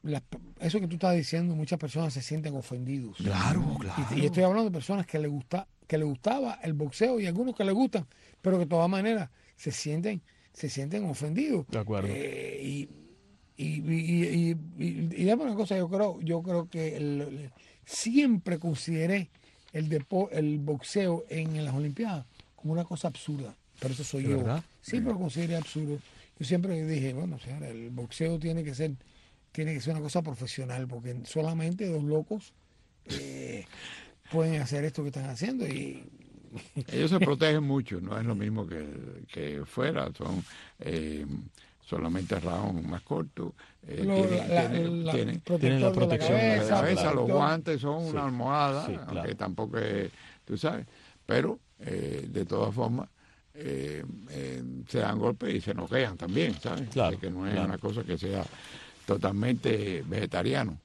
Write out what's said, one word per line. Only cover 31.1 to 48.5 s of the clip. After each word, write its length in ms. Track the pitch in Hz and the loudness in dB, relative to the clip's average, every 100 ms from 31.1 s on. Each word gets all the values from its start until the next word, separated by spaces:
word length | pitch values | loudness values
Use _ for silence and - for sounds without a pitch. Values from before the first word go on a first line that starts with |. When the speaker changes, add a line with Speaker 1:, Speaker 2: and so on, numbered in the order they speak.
| 120 | -8
Speaker 1:
solamente 640 | 113 156 156 165 160 185 202 | -4 -2 0 0 0 0 0
dos 140 | 160 | 0
locos, 480 | 147 151 156 214 - _ _ _ _ _ - | 2 2 0 -6 -8 _ _ _ _ _ -8
eh, 580 | 139 139 135 127 208 185 - - - - - - | -8 -6 -8 -8 -8 -10 -16 -14 -14 -18 -20 -2
pueden 300 | 160 160 156 | 2 2 2
hacer 240 | 127 143 | 0 0
esto 180 | 151 - | -2 -2
que 60 | 143 | -4
están 200 | 139 139 | -4 -6
haciendo 380 | 123 190 262 180 | -4 -2 -2 -2
y 360 | 135 135 131 - - - - - 113 - - 127 | -4 -6 -10 -16 -20 -20 -20 -14 -14 -8 -8 -2
Speaker 3:
Ellos 200 | 127 156 | 0 4
se 80 | 185 | 6
protegen 420 | 170 139 156 151 | 6 6 6 6
mucho, 360 | 143 135 - 92 | 4 2 0 -4
no 180 | 90 104 | -4 -2
es 60 | 113 | 0
lo 80 | |
mismo 320 | 104 104 110 90 | 0 0 -2 -4
que, 200 | 85 76 73 - - - | -6 -8 -10 -12 -14 -12
que 300 | - 73 73 71 | -8 -6 -6 -6
fuera, 440 | - 135 - - 85 | -2 0 0 -4 -4
son, 260 | - - - - - _ | -4 -4 -4 -12 -20 _
eh, 460 | - 82 78 76 73 69 - - - _ | -4 -4 -2 -6 -6 -6 -8 -18 -20 _
solamente 580 | - 85 82 90 87 98 | -8 -4 -2 -2 0 -2
round 440 | 82 87 104 90 80 | 0 -2 0 -2 -2
más 160 | 87 | -6
corto, 520 | - 147 160 - - - - _ 160 | -4 -4 -4 -6 -10 -10 -20 _ -10
eh, 160 | 147 | -2
Speaker 1:
Lo, 100 | 196 | 2
Speaker 3:
tienen, 400 | 196 190 180 - | 4 4 2 4
Speaker 1:
la, 160 | 170 165 | 4 4
Speaker 3:
tienen, 340 | 170 170 170 | 2 2 0
Speaker 1:
la 80 | 165 | 0
Speaker 3:
tienen, 280 | 139 110 170 | 2 2 -2
Speaker 1:
protector 200 | - 175 | 0 4
Speaker 2:
tienen 200 | 139 135 | 6 6
la 60 | - | 4
Speaker 1:
de 40 | |
la 40 | 185 | 6
Speaker 2:
protección 400 | 180 160 160 202 | 4 4 4 6
de 100 | 220 | 6
la 60 | 214 | 4
Speaker 1:
cabeza, 180 | - | 4
Speaker 3:
la 60 | 202 | 4
cabeza, 220 | 170 185 | 6 4
los 80 | 170 | 4
Speaker 1:
protector. 220 | 139 120 143 | 4 4 4
Speaker 3:
guantes 440 | 147 160 160 147 | 4 2 0 0
son 240 | 139 156 | 0 -2
Speaker 2:
Sí. 60 | 165 | -2
Speaker 3:
una 140 | 151 | -2
almohada, 600 | 139 123 123 | -2 0 2